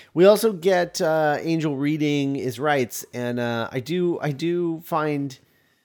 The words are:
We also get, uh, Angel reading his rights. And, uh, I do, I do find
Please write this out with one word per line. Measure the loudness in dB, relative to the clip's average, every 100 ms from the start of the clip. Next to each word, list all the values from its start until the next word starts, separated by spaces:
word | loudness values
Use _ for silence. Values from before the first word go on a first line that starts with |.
| -8
We | 6 6
also | 6 2
get, | 0 2 2 0 0
uh, | 0 2 2 0
Angel | 0 0 0 -2
reading | -2 0 0 0 0 -2
his | -4 -2
rights. | 0 0 0 -6 -10
And, | -6 -4 -2
uh, | -2 -4 -4
I | -6
do, | -4 -2 0 -2
I | -4
do | -4 -2 -2 -2 -6
find | -4 -2 0 -2 -4 -10 _ _ _ _